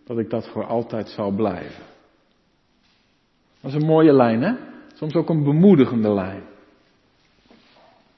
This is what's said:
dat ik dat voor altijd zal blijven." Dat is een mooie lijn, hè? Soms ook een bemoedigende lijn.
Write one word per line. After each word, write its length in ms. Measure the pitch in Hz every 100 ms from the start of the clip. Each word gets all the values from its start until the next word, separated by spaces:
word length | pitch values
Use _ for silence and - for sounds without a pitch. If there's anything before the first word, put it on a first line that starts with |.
| _
dat 140 | 117
ik 100 | 110
dat 180 | 117 110
voor 180 | - 98
altijd 440 | 117 117 113 101
zal 220 | - 101
blijven." 520 | 101 107 87 76 - - _ _ _ _ _ _ _ _ _ _ _ _ _ _ _ _ _
Dat 100 | 143
is 100 | 143
een 60 | 156
mooie 260 | 160 160
lijn, 280 | 139 120 113
hè? 120 | 160 247 - - -
Soms 220 | - 156 165
ook 140 | 156
een 140 | 165
bemoedigende 720 | 143 151 196 175 127 117 107
lijn. 300 | 101 92 98 - - _ _ _ _ _ _ _ _ _ _ _ _ _ _ _